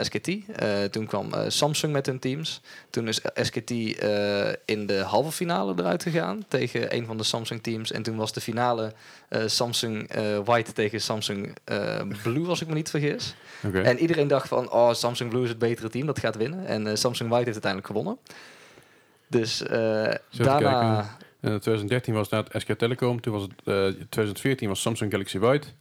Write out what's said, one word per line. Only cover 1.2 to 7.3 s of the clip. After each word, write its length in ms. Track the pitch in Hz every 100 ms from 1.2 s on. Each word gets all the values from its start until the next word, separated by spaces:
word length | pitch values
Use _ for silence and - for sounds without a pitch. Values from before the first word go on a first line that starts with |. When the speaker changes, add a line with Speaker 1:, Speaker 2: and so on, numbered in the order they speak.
| 104
Speaker 1:
eh, 100 | 107 107
Samsung 460 | - 147 151 156
met 120 | 143 135
hun 140 | 131
teams. 420 | 131 139 160 - - - -
Toen 180 | - 113
is 120 | 110 -
S 160 | - 120
K 100 | - -
T, 60 |
eh, 800 | 120 110 - 104 104 104 101 107 - -
in 200 | 107 104
de 120 | 98
halve 300 | 98 104 151
finale 420 | - 170 180 196 180
eruit 260 | 175 175
gegaan 420 | 175 160 175 214 202
tegen 480 | 131 123 120 117 120
een 100 | 113
van 120 | 110
de 60 |
Samsung 400 | 107